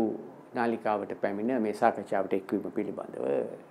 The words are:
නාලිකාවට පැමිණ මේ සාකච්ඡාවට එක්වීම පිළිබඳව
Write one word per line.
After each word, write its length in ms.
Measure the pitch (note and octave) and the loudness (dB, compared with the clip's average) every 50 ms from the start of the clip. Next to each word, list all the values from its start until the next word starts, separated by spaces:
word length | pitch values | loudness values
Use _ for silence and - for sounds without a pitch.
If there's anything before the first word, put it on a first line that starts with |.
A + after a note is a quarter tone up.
| A2+ G#2+ G2+ - - - - - - - | 6 4 2 -4 -8 -12 -16 -18 -16 -8
නාලිකාවට 640 | - B2+ A#2 A#2 A2+ A2 - A2 G#2+ G2+ G2+ - F#2 | -4 0 0 0 0 0 0 0 0 0 0 -4 -6
පැමිණ 420 | - - G2+ G2+ G2+ G#2+ A#2+ C3 B2 | -2 -2 -2 0 0 0 0 2 2
මේ 140 | G#2+ G#2+ G#2 | 2 0 2
සාකච්ඡාවට 600 | - A#2+ A2+ G#2+ - G2 - G#2+ G2 F#2+ F#2+ - | 4 4 4 4 4 -2 0 0 0 2 2 0
එක්වීම 380 | G2 - - A2 G2 - F#2+ | 0 0 0 -2 0 0 -2
පිළිබඳව 560 | - G#2 - - - - - - - - B2 C3+ C#3 B2+ A#2 A#2 - - - - | -2 -2 -2 -2 -4 -6 -8 -8 -6 -4 0 0 2 0 0 -2 -6 -10 -14 -12